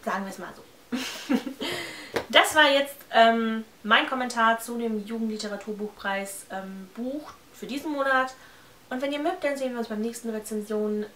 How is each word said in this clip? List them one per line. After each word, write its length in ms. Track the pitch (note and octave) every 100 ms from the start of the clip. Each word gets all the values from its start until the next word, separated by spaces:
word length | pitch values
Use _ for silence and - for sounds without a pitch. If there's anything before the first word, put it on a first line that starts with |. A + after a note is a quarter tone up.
Sagen 200 | - F#3+
wir's 140 | G3 F#3
mal 160 | F3 -
so. 60 | - - - B3+
<laughs> 420 | C4 - - C4+ - C4+ D4 F4+ - - - - -
Das 240 | B3+ F4+
war 160 | D#4 D4+
jetzt, 260 | C#4 C#4 - -
ähm, 520 | - A3+ A#3 A3+ A3+ A3 -
mein 240 | G#3 A#3 D4
Kommentar 540 | C4 B3 A#3 A3+ A3+
zu 180 | - A#3+
dem 260 | A#3 G#3+
Jugendliteraturbuchpreis, 1400 | G3+ A3+ A3+ G#3+ G#3+ G3+ - G#3 G#3 - G3+ G3 G3 - -
ähm, 380 | F#3+ F#3+ F#3+ F#3+
Buch 380 | - B3 C#4+ D4+ - -
für 140 | - F#3
diesen 260 | C4+ D#4+
Monat. 420 | C#4+ C4+ C4 B3+ - - - - - -
Und 120 | B3+
wenn 100 | C#4
ihr 60 | C#4+
mögt, 260 | D#4 F#4
dann 120 | C#4+ C4+
sehen 160 | C4
wir 60 | A#3+
uns 100 | A3
beim 120 | G#3+
nächsten 300 | A3+ A#3 A3+
Rezension 760 | A3 G#3+ G#3+ G#3 G#3+ G#3+ G#3+ G#3